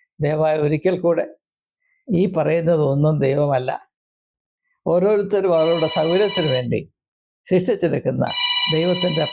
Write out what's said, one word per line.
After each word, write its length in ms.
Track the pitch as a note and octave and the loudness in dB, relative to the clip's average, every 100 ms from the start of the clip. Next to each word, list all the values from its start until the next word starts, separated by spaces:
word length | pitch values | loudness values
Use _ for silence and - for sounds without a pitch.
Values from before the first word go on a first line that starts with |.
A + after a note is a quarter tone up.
| _ - | _ -6
ദയവായി 380 | D3+ D3+ D#3 D#3 D3 | -2 0 0 0 0
ഒരിക്കൽ 300 | D3+ F#3 F3+ | 0 0 0
കൂടെ 220 | E3+ E3 - - _ _ _ _ _ _ - | 0 0 -2 -10 _ _ _ _ _ _ -4
ഈ 160 | F3 F#3+ F#3 | 0 0 0
പറയുന്നത് 480 | D3+ E3 E3 E3 D3 | 0 0 2 2 2
ഒന്നും 220 | C#3 D3+ D3+ C3+ | 2 2 2 0
ദൈവമല്ല. 460 | C#3 D3 C3+ B2+ - - _ _ _ _ _ _ _ _ _ - | 0 0 0 -2 -8 -12 _ _ _ _ _ _ _ _ _ -2
ഓരോരുത്തരും 680 | E3+ F#3+ G#3 G3 G3+ F#3+ E3 | 0 2 2 0 0 2 2
അവരുടെ 320 | D#3+ E3 D#3+ F3 | 2 2 0 0
സൗകര്യത്തിന് 540 | D#3+ F3+ G#3 - D#3 B2+ | 0 2 0 0 -2 -2
വേണ്ടി 240 | A#2+ A2+ - _ _ _ _ _ - | -2 -4 -6 _ _ _ _ _ -2
സൃഷ്ടിച്ചെടുക്കുന്ന 800 | F#3 F#3 G#3 E3+ C3+ - C3 - - - - - | 0 0 0 -2 -2 -2 -2 -2 -2 -2 0 0
ദൈവത്തിൻ്റെ 520 | D#3 F3 F3 F3 D#3 D3 | 0 0 0 0 -2 -2